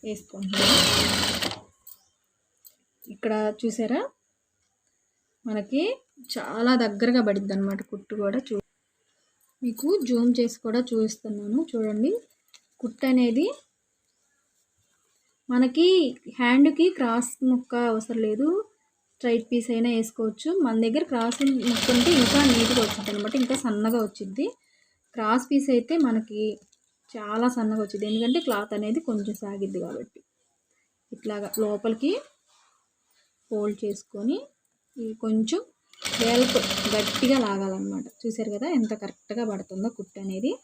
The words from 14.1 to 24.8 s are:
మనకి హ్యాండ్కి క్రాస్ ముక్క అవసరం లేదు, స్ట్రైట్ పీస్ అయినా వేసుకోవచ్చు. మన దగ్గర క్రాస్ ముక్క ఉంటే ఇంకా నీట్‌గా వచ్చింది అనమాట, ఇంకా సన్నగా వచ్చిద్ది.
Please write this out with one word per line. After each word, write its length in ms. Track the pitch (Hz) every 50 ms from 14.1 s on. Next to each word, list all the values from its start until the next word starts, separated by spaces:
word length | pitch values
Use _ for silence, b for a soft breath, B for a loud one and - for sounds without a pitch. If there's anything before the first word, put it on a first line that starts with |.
| _ _ _ _ _ _ _ _ _ _ _ _ _ _ _ _ _ _ _ _ _ _ _ _ _ _ _ -
మనకి 380 | 247 247 262 254 254 311 339 359 381 370 320 254 - - _ - -
హ్యాండ్కి 500 | - 254 240 247 269 285 294 294 - 320 359
క్రాస్ 420 | 339 - 269 233 226 240 247 - - _ 262
ముక్క 280 | 254 254 247 254 _ - 240 240
అవసరం 340 | 240 226 220 220 - 233 226 220
లేదు, 260 | 214 214 214 269 311 349 403 440 - _ _ _ _ _ _ _ _
స్ట్రైట్ 380 | _ _ - 240 233 233 226
పీస్ 220 | - 247 240 226 -
అయినా 200 | 233 226 226 240
వేసుకోవచ్చు. 580 | 233 226 226 220 - - 226 220 214 - - 302 349 392
మన 140 | 320 247 226 220
దగ్గర 220 | 226 226 220 294 349
క్రాస్ 360 | 349 285 233 226 233 240 - 277 277 269 254 -
ముక్క 240 | 247 233 226 - -
ఉంటే 200 | 247 240 247 349 349
ఇంకా 260 | 277 240 226 - 285 285
నీట్‌గా 360 | 269 240 233 226 220 247 247 220
వచ్చింది 280 | 202 - - 202 214
అనమాట, 240 | 208 208 202 214 226
ఇంకా 200 | 277 254 247 262
సన్నగా 420 | 262 - 240 208 208 214 226 233 240 220
వచ్చిద్ది. 440 | 208 - - 214 196 190 220 302 466 - _ _ _ _ _